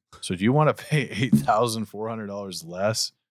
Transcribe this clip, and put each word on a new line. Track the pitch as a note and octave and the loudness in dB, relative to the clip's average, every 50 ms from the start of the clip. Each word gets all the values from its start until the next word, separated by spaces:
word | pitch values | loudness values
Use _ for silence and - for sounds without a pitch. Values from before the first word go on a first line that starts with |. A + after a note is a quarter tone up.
| _ _ - - | _ _ -20 -14
So | - - F#2 | -8 -6 -4
do | F2 G2 | 2 2
you | A#2 B2+ | 4 4
wanna | D3 D#3 C#3+ A2+ | 6 4 4 2
pay | - - - D3+ D3+ | 0 -2 -2 -2 -2
<laughs> | B2 - | -2 -2
eight | G#2 F#2+ C#3 A#2+ - | -2 -2 2 4 4
thousand | - C#3+ - A2 G#2+ A#2+ A#2+ A2 A2+ G#2+ | 4 4 4 4 4 4 2 0 -4 -6
four | - - G2+ A2 A2+ | -6 -8 -8 -6 -6
hundred | A#2 A2+ G#2+ | -6 -6 -8
dollars | G2+ G2+ G2+ G2+ G2 F2+ E2 E2 | -8 -8 -8 -8 -8 -10 -10 -12
less | E2 E2+ F2+ G2 G#2+ A2+ - - - - _ _ _ | -10 -6 0 0 0 0 0 -4 -6 -6 _ _ _